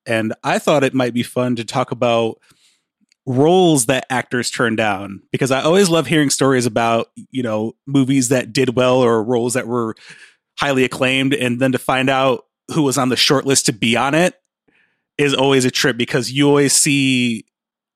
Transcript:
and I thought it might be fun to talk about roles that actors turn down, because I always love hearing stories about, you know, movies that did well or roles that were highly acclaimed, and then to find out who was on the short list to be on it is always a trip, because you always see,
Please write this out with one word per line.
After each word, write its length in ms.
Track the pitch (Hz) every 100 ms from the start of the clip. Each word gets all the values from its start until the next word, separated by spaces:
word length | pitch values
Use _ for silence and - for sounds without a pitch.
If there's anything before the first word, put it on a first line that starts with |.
| -
and 260 | 113 110 120
I 160 | 139 196
thought 260 | 202 151
it 100 | 135
might 180 | 131 123
be 100 | 120
fun 320 | 117 - 123 120
to 100 | 110
talk 240 | 135 127
about 480 | 123 120 117 113 - _ _ _ _ _ _ _ _ -
roles 600 | 123 156 185 180 151 110
that 200 | 131 -
actors 400 | 127 - 123 117
turn 240 | - 120
down, 460 | 110 110 95 98 98 _
because 200 | - 135
I 100 | 131
always 280 | 156 185 196
love 160 | 165 123
hearing 240 | 160 139
stories 340 | - 135 131 120
about, 420 | 110 113 117 - - -
you 120 | 131
know, 320 | 120 107 110 - -
movies 440 | 139 127 139 123
that 220 | 131 113
did 220 | 110 127 120
well 200 | 127 127
or 260 | 120 113
roles 320 | 107 123 123
that 140 | 123 117
were 260 | 120 113 107 - - - _ _ -
highly 260 | 143 131
acclaimed, 500 | 127 - 131 131 135
and 260 | 143 123 120
then 100 | 131
to 60 | 127
find 300 | - 131 131
out 360 | 135 135 117 - _ -
who 100 | 131
was 140 | 139 131
on 120 | 127
the 60 | 117
short 280 | - 135
list 220 | 135 131 -
to 60 |
be 220 | 113 117
on 200 | 117 135
it 200 | 151 180 - _ _ _ _ _ _ _ -
is 160 | 143
always 300 | 135 135 135 127
a 40 |
trip, 280 | - 151 117
because 340 | 120 143 113
you 160 | 135 143
always 240 | 143 139
see, 720 | - 139 143 135 127 123 113 - _ _ _ _